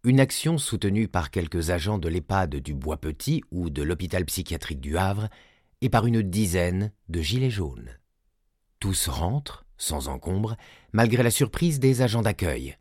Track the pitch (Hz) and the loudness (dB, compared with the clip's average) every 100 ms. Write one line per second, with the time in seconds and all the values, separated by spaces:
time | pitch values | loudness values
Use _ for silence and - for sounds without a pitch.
0 | 120 135 131 - 156 165 - 107 104 104 | 6 6 6 2 0 0 -2 -2 0 2
1 | 110 90 80 95 82 87 80 87 76 107 | 0 0 -2 -4 -2 -2 0 0 0 -2
2 | 82 85 76 98 87 71 67 69 73 76 | -2 -4 0 0 0 -4 -6 -6 -4 -4
3 | 78 73 - 156 - 90 87 71 73 85 | -6 -6 -2 -2 -2 -4 -4 -2 -2 -2
4 | 92 92 87 - 82 82 - 71 69 80 | -2 -2 -2 -4 -4 -8 -6 -8 -4 0
5 | 95 101 107 - - _ _ _ 131 117 | 0 0 -4 -8 -20 _ _ _ 2 2
6 | 117 113 98 95 101 90 87 92 104 _ | 4 2 2 0 2 2 2 0 -2 _
7 | - 85 76 123 131 104 78 60 60 - | -6 -4 -2 0 0 0 -4 -6 -16 -18
8 | _ _ _ _ _ _ _ _ 98 90 | _ _ _ _ _ _ _ _ -2 0
9 | - 65 85 139 - - - - - 76 | -2 0 0 0 -4 -16 -20 -8 -6 -4
10 | 69 65 - 92 107 113 - - _ 104 | -4 -6 -2 0 -2 -4 -12 -20 _ 2
11 | 117 120 117 - 127 - 170 143 135 123 | 4 4 4 4 0 2 0 4 4 4
12 | 123 117 110 - 90 62 65 - | 2 2 0 0 -2 -2 -8 -14